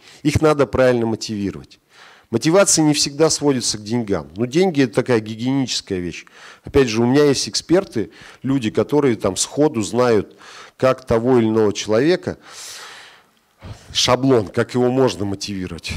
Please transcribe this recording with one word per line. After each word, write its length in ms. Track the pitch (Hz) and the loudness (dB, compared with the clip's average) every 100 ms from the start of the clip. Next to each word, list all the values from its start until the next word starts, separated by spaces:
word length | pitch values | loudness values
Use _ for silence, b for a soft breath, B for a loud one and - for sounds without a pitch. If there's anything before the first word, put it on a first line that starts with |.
| B B | B B
Их 180 | 147 - | -2 2
надо 260 | 151 147 131 | 2 2 0
правильно 380 | 123 127 123 | 2 2 2
мотивировать. 760 | 113 110 - 104 98 78 67 - b b b b b | -2 -6 -8 -6 -6 -8 -16 -20 b b b b b
Мотивация 560 | 117 156 185 196 - 156 | -2 2 4 4 4 4
не 80 | |
всегда 340 | 143 147 139 156 | 2 -2 0 0
сводится 480 | - 147 131 - 107 | 2 0 0 -2 -6
к 80 | |
деньгам. 460 | 104 120 104 90 71 | -4 -4 -2 -4 -6
Но 120 | 87 123 | -6 -2
деньги — 360 | 156 190 143 | 0 0 2
это 100 | 127 | 0
такая 260 | - 120 117 | 0 0 -2
гигиеническая 760 | 107 110 123 139 123 - - 92 | -2 -6 -4 -2 -2 -6 -6 -6
вещь. 260 | 87 - - B B B | -6 -10 -18 B B B
Опять 240 | - 139 127 | -2 0 2
же, 140 | 110 | 2
у 40 | 120 | 2
меня 180 | 139 | 4
есть 260 | 147 131 - | 2 2 -2
эксперты, 580 | - - 175 185 117 98 B B B | -6 0 0 0 -6 -8 B B B
люди, 280 | 131 135 107 | -4 -2 0
которые 460 | - 104 147 139 107 | -2 0 2 2 0
там 200 | 101 90 | -2 -4
сходу 460 | - 139 151 110 | -4 0 0 0
знают, 560 | 92 117 123 107 - B B B B - | -2 0 2 2 0 B B B B 0
как 260 | 131 127 | 0 0
того 320 | - 117 123 123 | 0 0 4 4
или 120 | 110 | 4
иного 260 | 110 104 | 2 0
человека, 640 | 95 101 110 147 180 - - B B B B B B B B B _ _ _ - - - | -2 -2 0 2 0 -4 -10 B B B B B B B B B _ _ _ -18 -18 -10
шаблон, 560 | - - 123 135 123 92 | -4 0 2 4 2 2
как 260 | - 110 | -4 -2
его 160 | 123 123 | 0 0
можно 340 | 131 127 90 | 2 0 0
мотивировать. 680 | 101 95 - 95 90 82 - | -6 -6 -8 -8 -8 -10 -10